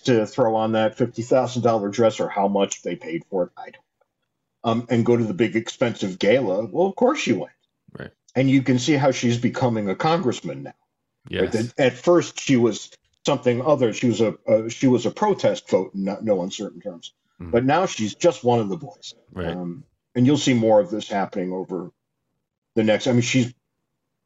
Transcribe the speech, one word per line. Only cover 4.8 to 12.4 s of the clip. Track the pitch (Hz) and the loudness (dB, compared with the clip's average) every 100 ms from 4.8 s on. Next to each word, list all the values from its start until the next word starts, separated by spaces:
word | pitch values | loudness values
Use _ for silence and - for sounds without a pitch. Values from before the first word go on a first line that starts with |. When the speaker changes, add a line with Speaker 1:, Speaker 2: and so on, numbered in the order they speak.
| 120 | 0
Speaker 1:
and | 117 117 | 0 4
go | 120 | 2
to | |
the | 107 | 2
big | 95 110 110 | 0 0 -2
expensive | - - 120 - 98 92 | -4 -4 -4 -2 -6 0
gala, | 101 262 208 180 - | 2 2 2 -2 -2
well, | 151 190 | -2 -2
of | - | 2
course | 247 302 | 0 0
she | 170 | 0
went. | 95 - _ _ _ _ - | -2 -4 _ _ _ _ -18
Speaker 2:
Right. | - _ _ 123 | -18 _ _ 0
Speaker 1:
And | 135 | 2
you | 135 | 4
can | 131 123 | 2 0
see | 156 143 | 2 2
how | 139 | 2
she's | 127 120 120 | 0 0 0
becoming | 120 - 123 110 101 | -2 0 -2 0 -4
a | 92 | -2
congressman | 160 170 123 - 170 139 | 0 0 0 -4 -6 -10
now. | 139 - _ _ _ _ - | -14 -18 _ _ _ _ -8
Right? | 92 95 | -4 -2
Speaker 2:
Yes. | |
Speaker 1:
That | 110 120 - | -2 -4 0
at | 127 | 0
first | - 175 175 - - | 2 2 4 2 -4